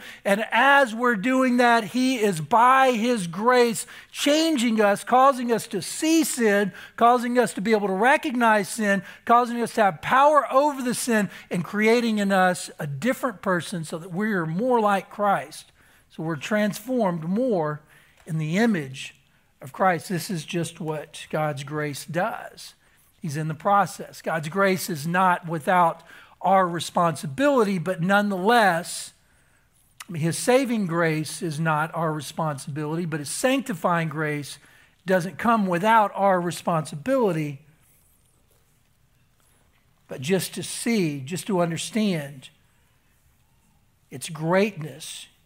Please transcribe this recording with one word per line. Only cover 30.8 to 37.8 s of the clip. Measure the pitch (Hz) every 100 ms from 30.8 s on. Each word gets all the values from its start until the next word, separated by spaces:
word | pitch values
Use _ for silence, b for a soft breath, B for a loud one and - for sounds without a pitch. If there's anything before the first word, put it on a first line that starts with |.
| 185
grace | 170 165 156 151 -
is | 175 147
not | 160 151 160 170
our | 160
responsibility, | 151 135 - 156 139 - 143 151 165 175
but | 156
his | 143
sanctifying | - 254 269 - 185 196 170 160
grace | 147 151 147 139 - b b b b 180
doesn't | 185 185 -
come | 226 226 185
without | 170 214 226 202
our | 196 196 180
responsibility. | 175 160 - 165 139 147 233 269 214 160 147 139 _ _